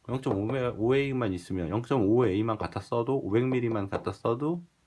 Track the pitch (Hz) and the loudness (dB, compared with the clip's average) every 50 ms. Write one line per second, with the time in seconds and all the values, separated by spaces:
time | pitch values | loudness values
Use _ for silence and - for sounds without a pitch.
0 | _ - 120 135 135 135 107 - 104 110 131 135 123 120 - 92 107 120 131 139 | _ -6 -6 -4 -2 0 0 0 0 0 -2 -2 -2 -2 -2 0 2 2 4 2
1 | 139 139 131 127 120 101 92 87 - - 98 92 85 78 95 117 120 - 139 131 | 2 0 0 0 0 0 -2 -4 -4 -6 -4 -4 -2 -2 -2 -4 -2 0 2 2
2 | 98 98 110 123 123 104 90 104 110 117 110 107 - - - - - - 123 117 | 4 4 6 6 4 4 2 2 0 0 -2 -4 -4 -6 -6 -8 -6 -4 -2 -2
3 | 117 123 135 131 - 95 101 117 127 131 131 127 120 113 113 104 98 98 101 - | 0 0 -2 -2 -2 0 2 2 2 2 2 0 0 0 0 -2 -2 -4 -4 -4
4 | - 101 101 - - 117 117 127 147 156 175 170 175 - _ _ _ | -4 -4 -6 -2 -2 -2 0 0 0 -2 -2 -4 -6 -12 _ _ _